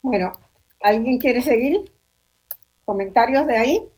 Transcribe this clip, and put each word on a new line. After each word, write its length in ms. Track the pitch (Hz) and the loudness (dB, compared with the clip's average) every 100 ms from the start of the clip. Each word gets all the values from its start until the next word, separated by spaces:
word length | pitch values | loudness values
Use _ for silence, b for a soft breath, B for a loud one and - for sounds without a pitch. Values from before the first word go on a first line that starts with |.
Bueno, 300 | 262 208 185 - _ _ _ _ | -2 -2 -4 -8 _ _ _ _
¿alguien 380 | 208 220 233 254 | 0 2 0 0
quiere 220 | 269 240 | 0 0
seguir? 500 | 269 233 262 381 - _ _ _ _ _ _ - _ _ - | 0 0 2 -2 -6 _ _ _ _ _ _ -20 _ _ -8
¿Comentarios 600 | 196 196 233 240 269 302 | -6 0 2 2 2 0
de 120 | 233 | 0
ahí? 260 | 240 392 - | 2 0 -4